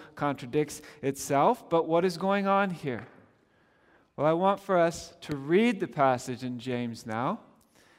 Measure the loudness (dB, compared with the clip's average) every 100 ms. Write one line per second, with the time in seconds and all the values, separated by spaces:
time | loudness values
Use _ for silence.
0 | -12 -6 -4 -4 -4 -2 -2 -6 -16 -6
1 | -6 -6 0 2 4 2 0 0 2 2
2 | 2 0 -2 0 2 2 0 -2 -6 -8
3 | -10 -20 _ _ _ _ _ _ _ _
4 | _ -2 0 2 2 0 0 2 2 0
5 | -12 -16 -8 -8 2 4 4 0 -4 2
6 | 2 2 -2 -8 -8 -8 -6 -4 -4 -8
7 | -6 -4 -2 -4 -10 _ _ _ _